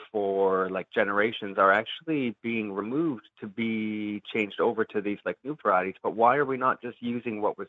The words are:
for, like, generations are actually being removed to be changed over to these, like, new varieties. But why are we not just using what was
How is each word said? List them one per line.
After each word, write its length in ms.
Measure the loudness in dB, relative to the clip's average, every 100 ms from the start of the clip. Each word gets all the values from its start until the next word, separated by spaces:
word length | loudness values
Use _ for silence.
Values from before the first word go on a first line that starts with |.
| -2
for, 580 | -2 0 2 4 2 0
like, 200 | -4 -2
generations 640 | 0 2 2 2 0 -4 4
are 140 | 6
actually 640 | 6 2 -6 -4 -2 -2 -4
being 300 | -4 -4 -4
removed 560 | -4 -4 -2 -2 -4 -10 _
to 60 | -10
be 720 | -4 -2 -2 -2 -4 -6 -6 -4
changed 260 | -2 -2 0
over 260 | 0 2 -2
to 160 | -2
these, 180 | -2 -4 -4
like, 120 | -6
new 140 | -8 -2
varieties. 340 | 2 2 0 -4
But 140 | -4 2
why 220 | 4 4
are 80 | 2
we 120 | 0
not 240 | 0 0
just 200 | -6 -8
using 400 | -6 -4 -4 -2
what 160 | -2
was 100 | -2